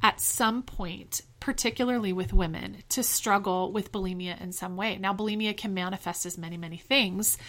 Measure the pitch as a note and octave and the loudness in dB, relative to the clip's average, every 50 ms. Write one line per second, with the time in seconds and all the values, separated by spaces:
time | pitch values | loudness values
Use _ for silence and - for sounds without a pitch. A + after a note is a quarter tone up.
0 | - G#3+ - - - - - - A#3+ A3 A3+ B3 B3+ - - - F#3+ E3+ F3 - | 4 4 4 4 0 0 2 4 2 2 2 0 -4 -6 -6 -6 -4 -4 -6 -8
1 | - - - - - - - - - C#4 C4+ - - A#3 A3+ - B3 B3 B3 A#3+ | -8 -8 -8 -8 -8 -10 -14 -6 -4 -2 -2 0 0 0 0 2 2 2 2 2
2 | G#3+ F#3+ F#3 F#3 F#3+ G#3 F#3+ F#3+ F3+ D#3+ D#3+ - - - G3+ - - - - B3+ | 2 0 0 0 0 4 6 6 6 6 2 -4 -6 -8 -10 -12 -6 -4 -2 0
3 | A#3+ - - - - A3 G3+ G3+ G3 G3+ F3+ F#3 F#3 - F#3+ G#3 G3 - - G#3 | 0 0 0 0 4 4 4 4 4 2 2 2 2 0 0 -2 -4 -2 -4 -4
4 | F#3+ F#3 F#3 F3+ F3+ F3+ F3 - - F3+ F#3 - F#3 F#3 F3+ F#3 G#3 A3+ - F#3+ | -2 -2 -2 -4 -4 -6 -6 -6 -8 -10 -8 -6 -6 -6 -4 -2 -2 -2 -2 -2
5 | F#3+ G3 G3 F#3+ G#3+ G#3+ G#3+ G#3+ A3 G#3+ G#3 G#3 - G#3 F#3+ F#3 F3+ F#3 G3 F#3+ | -2 -2 0 0 0 -2 0 0 0 -2 -2 -2 -4 -2 -2 -2 -2 -2 -4 -4
6 | - F3 E3+ - - F3+ E3+ F3 E3 E3 F3 E3+ E3+ E3 E3 E3+ - - C4+ C#4 | -4 -4 -4 -4 -6 -6 -6 -8 -8 -8 -8 -8 -8 -10 -10 -12 -2 2 4 4
7 | A3+ F#3+ F3+ F#3+ G#3+ - - - - | 4 4 2 2 2 2 0 0 -4